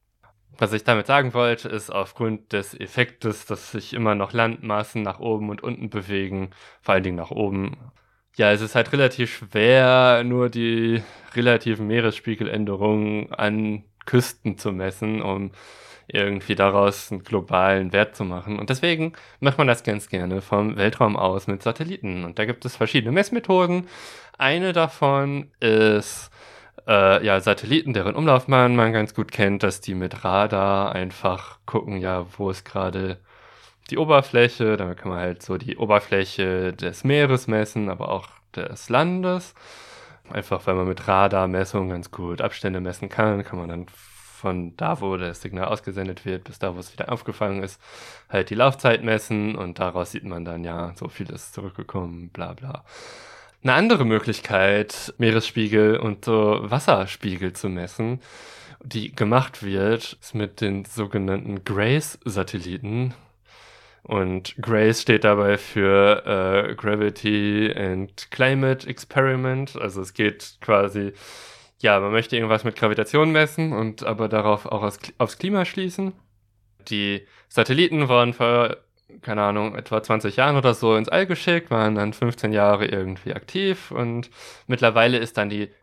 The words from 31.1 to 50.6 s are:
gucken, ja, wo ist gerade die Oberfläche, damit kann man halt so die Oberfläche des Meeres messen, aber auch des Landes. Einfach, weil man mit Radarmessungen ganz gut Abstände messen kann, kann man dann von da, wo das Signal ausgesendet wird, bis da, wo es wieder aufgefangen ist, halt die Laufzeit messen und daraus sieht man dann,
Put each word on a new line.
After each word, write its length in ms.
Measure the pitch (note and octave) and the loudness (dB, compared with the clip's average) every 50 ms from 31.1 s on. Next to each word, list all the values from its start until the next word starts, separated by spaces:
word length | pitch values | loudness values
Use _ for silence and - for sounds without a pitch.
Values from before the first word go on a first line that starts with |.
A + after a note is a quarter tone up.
| F#2 - - F#2 F#2 F#2 - - - - _ | -8 -4 -2 -2 -2 -4 -6 -14 -20 -20 _
gucken, 320 | - - A2 - - G2+ F#2+ | -6 -4 -4 -4 -4 -6 -6
ja, 300 | F#2 F#2 F#2 F2+ F2 F2+ - - | -4 -4 -4 -4 -6 -8 -8 -6
wo 140 | G2+ F#2+ | -6 -6
ist 140 | F#2+ - - | -6 -6 -10
gerade 540 | - - G2 F#2+ F#2 F2+ F#2+ F#2+ F#2 F#2 - _ _ _ _ - - - - - - _ _ _ - | -10 -6 -4 -4 -4 -4 -4 -6 -6 -6 -10 _ _ _ _ -20 -20 -20 -20 -20 -20 _ _ _ -6
die 80 | C3+ - | -4 -2
Oberfläche, 800 | D#3+ D3+ D3+ C#3 C3+ - - A#2+ A#2 A#2+ - - A#2 A2 G#2+ G2+ | 2 4 6 4 4 4 4 4 4 4 4 2 0 0 0 0
damit 200 | G2 F2+ F2+ - | -2 -6 -8 -8
kann 120 | - F#2+ | -8 -8
man 100 | F2+ F2 | -6 -4
halt 240 | F2 F2+ F2 - - | -4 -6 -6 -8 -8
so 140 | - F#2+ F2 | -6 -6 -6
die 200 | - - - - | -6 -8 -6 -4
Oberfläche 960 | A#2 G#2 G#2 G#2 - - G#2+ G2 F#2+ - - - F#2+ F#2 F#2 F#2 F#2 F#2 F2 | 0 2 2 2 2 2 0 0 0 -2 -4 -4 -2 -2 -2 -2 -2 -4 -6
des 300 | - - F2 F2+ - - | -6 -6 -8 -6 -4 0
Meeres 440 | C3+ C#3+ D3 D3 C3+ C3 B2 - - | 2 2 4 4 4 2 0 0 0
messen, 420 | A2 G#2+ G#2+ - - A2+ G#2 G2 | 0 0 0 -2 -4 -4 -4 -4
aber 200 | F#2 - G2+ G2 | -4 -6 -6 -4
auch 180 | G2 F#2+ - - - _ _ _ - | -4 -6 -6 -10 -18 _ _ _ -12
des 340 | - F2 - F#2 - - - | -12 -10 -10 -12 -14 -6 0
Landes. 640 | A2+ C3 D#3+ F3 F3+ F#3 F#3 F3+ F3+ F#3 F3+ - - _ - - - - - - - - - - - - _ - | 0 2 2 2 -2 -2 -2 -2 -4 -4 -6 -10 -18 _ -20 -20 -20 -20 -20 -20 -20 -20 -20 -20 -20 -20 _ -10
Einfach, 380 | - G#2 G2 - G2 F2 - - | -8 -8 -6 -4 -6 -4 -2 -2
weil 80 | F#2 | 0
man 120 | F#2 F2+ F#2 | 0 0 -2
mit 200 | F#2 - - - | -4 -4 -2 0
Radarmessungen 840 | F#2+ F#2+ G2 G2 G2+ F#2+ F#2+ F#2 F#2 F#2 F#2+ - - G#2 F#2+ F#2 | 4 4 4 4 4 2 0 0 0 -2 -2 -2 -2 -4 -4 -4
ganz 220 | F2+ F2 E2+ - | -6 -8 -10 -12
gut 300 | - - F2 F2 F2 - | -12 -10 -8 -8 -4 -4
Abstände 400 | - G#2 - - - G2+ F#2 F2+ | -4 -4 -4 -6 -6 -6 -6 -6
messen 260 | F2+ F2+ F2+ - - F#2+ | -6 -8 -8 -10 -12 -8
kann, 360 | - - A2 G#2+ G#2 G2+ G2 | -4 0 0 0 0 -2 -4
kann 160 | - - F2+ | -6 -10 -10
man 100 | E2+ E2 | -10 -10
dann 160 | E2+ F2 F2+ - | -10 -12 -12 -14
von 840 | - - - - - - - - - - - G2+ F2+ F2+ F2 E2+ - | -18 -20 -20 -20 -20 -20 -20 -20 -20 -8 -6 -4 -4 -4 -6 -8 -8
da, 240 | - - D#3+ E3+ C#3 | -6 -4 -4 -4 -4
wo 160 | G2 G2 F#2+ F2+ | -4 -4 -4 -4
das 240 | F2+ F2 E2+ - | -6 -8 -10 -10
Signal 240 | - G#2 G2 F2+ F#2 | -12 -12 -8 -6 -4
ausgesendet 600 | E2 G#2+ G#2 - - F#2 G2 F#2+ F#2+ F2+ - - | -4 -4 -4 -6 -8 -8 -8 -8 -8 -10 -10 -8
wird, 180 | G2 F#2 F2+ - | -8 -8 -8 -10
bis 160 | - - - | -14 -12 -8
da, 160 | - F#2+ F2 | -8 -6 -6
wo 40 | F2+ | -8
es 140 | F2 - - | -12 -14 -12
wieder 180 | - - - | -10 -8 -6
aufgefangen 520 | B2 A2+ - - G#2 - G#2+ G2+ G2 G2 F#2+ | -6 -8 -8 -10 -6 -4 -4 -4 -2 -4 -6
ist, 180 | F#2+ - - _ - - - - - - - - _ | -8 -12 -16 _ -20 -20 -20 -20 -20 -20 -20 -12 _
halt 200 | - G2 F#2 - | -2 -2 -2 0
die 60 | G#2 | 2
Laufzeit 480 | G#2+ B2 C#3 C3+ - - B2+ A2+ - A2+ | 4 4 4 4 4 2 2 2 2 2
messen 520 | A2+ A2 G#2+ - - A2 G#2+ G#2 G#2+ G#2+ | 0 0 0 0 -2 -2 -2 -2 -2 -4
und 240 | G2 F#2+ F2+ F2 - | -6 -8 -8 -6 -4
daraus 320 | F#2+ F2+ F2 F2+ F2 - | -4 -4 -2 -4 -6 -6
sieht 140 | - - - | -8 -10 -10
man 200 | G2 E2+ E2+ E2+ | -10 -10 -8 -8
dann, 180 | E2+ E2+ E2+ | -8 -8 -8